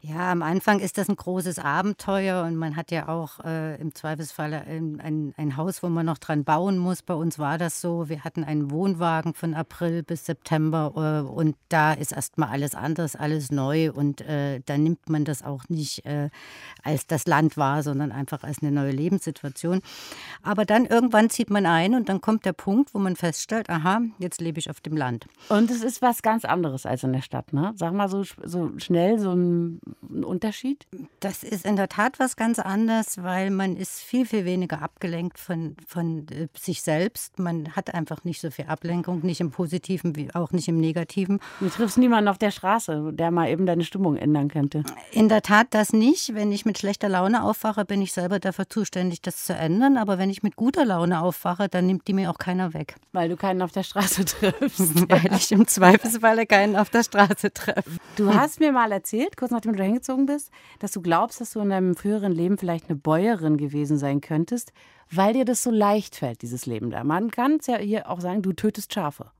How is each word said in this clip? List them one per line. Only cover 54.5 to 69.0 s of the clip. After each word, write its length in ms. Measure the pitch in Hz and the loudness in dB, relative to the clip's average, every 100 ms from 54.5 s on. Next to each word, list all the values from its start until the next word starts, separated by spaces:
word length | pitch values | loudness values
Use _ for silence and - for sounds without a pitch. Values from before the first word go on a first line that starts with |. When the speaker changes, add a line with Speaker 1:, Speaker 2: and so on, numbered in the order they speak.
| - 277 - | 2 -2 2
Speaker 1:
<laughs> 320 | 180 156 175 | 2 4 6
Weil 220 | 180 175 190 | 6 6 2
ich 160 | - | 4
im 140 | 202 226 | 6 6
Zweifelsfalle 800 | - 185 208 233 226 226 226 226 | 8 8 8 6 4 4 4 4
keinen 300 | 208 202 202 | 4 6 4
auf 140 | 208 | 4
der 120 | 226 | 4
Straße 480 | 226 202 202 202 208 | 2 6 4 4 -2
treffe. 380 | - - - - 165 - - | -4 -4 -2 -4 -8 -12 0
Speaker 2:
Du 180 | 202 | 4
hast 260 | 214 285 - | 6 4 4
mir 120 | 311 | 2
mal 200 | 262 226 | 4 2
erzählt, 440 | 196 - 220 311 - | 0 -2 -2 -2 -2
kurz 140 | 254 | -2
nachdem 260 | 233 214 202 | -2 0 0
du 60 | |
hingezogen 440 | 190 233 - 262 277 | 2 0 0 0 2
bist, 240 | 294 - - - - | 0 -4 -18 -20 -10
dass 120 | 202 | -8
du 80 | - | -4
glaubst, 400 | 175 165 226 - | 2 2 2 -2
dass 120 | 233 | -8
du 80 | 220 | -2
in 100 | 208 | 0
deinem 240 | 190 185 | 2 2
früheren 380 | 175 202 214 202 | 0 0 -2 0
Leben 260 | 165 170 196 | 0 0 0
vielleicht 300 | 185 165 - | 0 -4 -4
eine 80 | 151 | -4
Bäuerin 580 | 156 156 202 220 160 151 | 0 2 2 2 2 0
gewesen 420 | 147 147 147 151 | 0 -2 0 0
sein 220 | 139 143 | 2 -2
könntest, 520 | - 156 170 240 - _ - _ _ | -2 -2 0 -2 -6 _ -20 _ _
weil 240 | 165 196 | 2 2
dir 100 | 233 | 4
das 180 | 254 240 | 2 0
so 80 | - | 2
leicht 460 | 226 202 208 196 - | 4 4 4 0 -6
fällt, 260 | 139 113 | -6 -6
dieses 240 | 117 127 - | -8 -8 -6
Leben 240 | 113 117 | -4 -4
da. 140 | - | -4
Man 260 | 127 165 226 | 0 0 0
kann's 360 | - 254 302 - | 0 2 2 0
ja 100 | 240 | -2
hier 320 | 202 214 - | 0 -2 -2
auch 100 | 175 | -6
sagen, 220 | 175 190 | -2 -2
du 100 | 185 | -2
tötest 400 | 175 214 208 - | 0 0 -2 -8
Schafe. 380 | - | -4